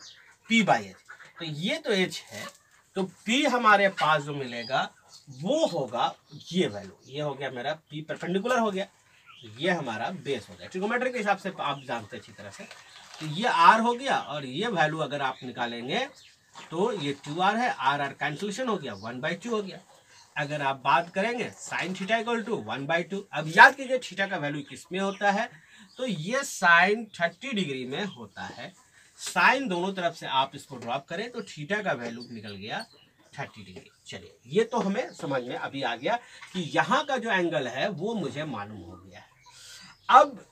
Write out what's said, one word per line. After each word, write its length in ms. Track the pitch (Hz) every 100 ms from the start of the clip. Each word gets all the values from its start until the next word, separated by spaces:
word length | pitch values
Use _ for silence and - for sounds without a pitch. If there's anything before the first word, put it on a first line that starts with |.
| - - - - -
P 140 | 226 190
by 140 | 113
H। 140 | 95 - - - - -
तो 60 | 160
ये 320 | 147 196 320
तो 140 | 302
एच 300 | 190 175 -
है, 240 | - 220 - - _ _ _ 190
तो 80 |
पी 420 | 185 - 202 262 294
हमारे 440 | 247 220 202 196
पास 340 | - 196 151
जो 100 | 147
मिलेगा, 560 | 143 127 120 117 139 196 - _ - -
वो 360 | 131 180 311 294
होगा 500 | 170 127 120 123 - _ 151 -
ये 160 | 175 143
वैल्यू, 300 | 101 95 - 123
ये 140 | 139
हो 120 | 147
गया 180 | 135 139
मेरा 220 | 123 139
पी 280 | 156 _ 151
perpendicular 580 | 156 143 175 190 240 254
हो 120 | 220
गया, 140 | 190 196 _ _ - - -
तो 160 | 113 110
ये 120 | 180
हमारा 380 | 170 131 110 120
base 380 | 180 131 123 -
हो 60 | -
गया। 120 | -
ट्रिगोनोमेट्री 440 | 185 208 247 254
के 60 | 247
हिसाब 200 | 208 190
से 160 | 190 -
आप 220 | 143 143 131
जानते 280 | 120 107 110
हैं 60 |
अच्छी 100 | -
तरह 180 | - 101
से, 140 | - - - - - - -
तो 60 | 156
ये 220 | 160 254
आर 320 | - 247 220
हो 140 | 233
गया, 240 | 240 269 -
और 280 | - 147 131
ये 220 | 143 233
value 300 | 175 156 160
अगर 240 | 143 143
आप 160 | 135 -
निकालेंगे, 680 | 127 123 117 117 123 220 269 - - - _ - -
तो 200 | 165 226
ये 220 | 202 143
टू 280 | 139 147 160
आर 160 | 190 220
है, 180 | 247 -
आर 220 | - 143
R 120 | 143
cancellation 540 | - 147 151 202 196 254
हो 100 | 185
गया, 160 | 131
वन 260 | 101 110 127
बाई 160 | 151 175
टू 140 | 240
हो 140 | 214
गया। 160 | 190 156 - - _ - - 147
अगर 240 | 143 147
आप 140 | 135 135
बात 340 | 135 165 170
करेंगे 420 | 190 220 240 147 - -
sin 200 | 127 165 185
theta 280 | 196 226
equal 240 | 220 226 -
to 140 | 208 107
one 220 | 123 139
by 160 | 170 170
two, 120 | 196 -
अब 200 | 151 156 180
याद 180 | 262 277
कीजिए 240 | 254 254
theta 300 | - 185 190
का 80 | 160
value 240 | 143 147
किस 300 | 139 131 -
में 80 | 185
होता 320 | 196 196 202
है, 180 | 202 240 - - - 202 -
तो 80 | 254
ये 340 | 156 175 262
sin 640 | - - 175 170 190 220 220 -
thirty 300 | 170 - 269
degree 340 | 208 151 131 127
में 200 | 156 202
होता 380 | 120 107 -
है। 300 | 95 113 139 - _ - - -
sin 460 | - 180 202 269 254
दोनों 260 | 175 190
तरफ 220 | 190 170 -
से 100 | -
आप 260 | 135 135 139
इसको 220 | - 127
drop 280 | 117 139 -
करें, 240 | 175 240
तो 100 | 247
theta 420 | - 151 147 214
का 80 | 185
वैल्यू 320 | 131 120 117 120
निकल 240 | 113 104 98
गया 300 | 107 156 - - _ _ _ -
थर्टी 240 | 98 107
degree। 280 | 92 92 - _ -
चलिए, 300 | 95 - - 117
ये 160 | 180
तो 140 | 226 233
हमें 360 | 190 214 330
समझ 300 | - 147 135
में 120 | 123 -
अभी 260 | - 135
आ 140 | 123 117
गया 200 | 160 240 - - -
कि 180 | 185 147 160
यहाँ 300 | 160 269 294
का 120 | 254
जो 140 | 226
angle 360 | 185 170 156 123
है, 220 | 127 196
वो 240 | 151 208
मुझे 300 | 220 143 131
मालूम 340 | 156 110 104 104
हो 200 | 92 92
गया 220 | 95 92
है। 80 | - _ - - - - - - -
अब 360 | 262 294 214 -